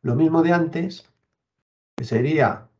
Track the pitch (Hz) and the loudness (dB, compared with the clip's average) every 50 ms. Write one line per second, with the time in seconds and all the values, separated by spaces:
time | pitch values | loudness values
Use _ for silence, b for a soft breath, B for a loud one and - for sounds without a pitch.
0 | - 113 117 127 160 160 160 165 165 170 170 170 165 - - 165 170 190 - - | -2 -2 0 2 2 2 4 2 2 2 2 0 0 -2 -4 -6 -6 -6 -10 -14
1 | - _ _ _ _ _ _ _ _ _ _ _ _ _ _ _ _ _ _ - | -20 _ _ _ _ _ _ _ _ _ _ _ _ _ _ _ _ _ _ -12
2 | 123 - 120 113 123 143 160 151 127 101 - - - _ _ | -8 -4 -2 -2 0 0 2 2 2 0 0 -4 -12 _ _